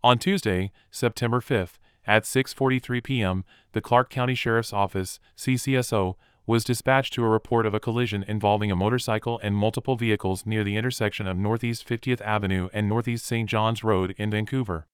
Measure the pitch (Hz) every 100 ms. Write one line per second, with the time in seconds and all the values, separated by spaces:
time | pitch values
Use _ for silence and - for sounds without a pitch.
0 | 123 123 - 196 110 92 98 _ _ -
1 | 123 - 120 123 - 120 90 - _ _
2 | - 107 - 131 135 - 135 131 - 123
3 | 117 135 98 92 95 - _ 110 - 123
4 | 127 - 127 123 123 113 110 104 98 98
5 | 92 - _ - - 127 - 131 123 110
6 | 92 92 _ _ - 117 110 120 - 135
7 | 135 - 117 110 - 120 110 104 - 113
8 | 123 104 98 107 104 104 104 90 101 123
9 | - 110 120 117 104 101 104 113 - 127
10 | 113 104 95 92 107 110 101 104 120 120
11 | 107 - 98 92 104 113 120 113 - 117
12 | - 123 104 107 101 95 90 104 104 110
13 | 120 117 - 117 110 113 110 113 110 98
14 | 92 95 107 104 107 135 113 82 -